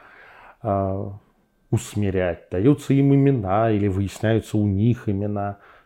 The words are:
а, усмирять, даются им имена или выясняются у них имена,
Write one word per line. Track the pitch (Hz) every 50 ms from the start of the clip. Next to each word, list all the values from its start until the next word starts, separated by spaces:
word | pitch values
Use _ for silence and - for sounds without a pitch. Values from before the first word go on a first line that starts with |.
| - - - - - - - - - - - _
а, | - 113 98 98 98 95 95 98 101 101 101 101 _ _ _ _ _ _ _ _ _ -
усмирять, | - 113 - - - 104 104 98 92 95 90 90 85 - - -
даются | - 90 101 139 147 147 - - 139
им | 139 139 139 139
имена | 139 135 139 139 123 98 92 95 107 113 113
или | 107 104 101 101
выясняются | 92 98 101 92 - - - 110 113 110 - - - 107
у | 104 101
них | 98 95 107 117 113 120 - 110
имена, | 101 95 101 104 104 101 101 101 101 - - - - - _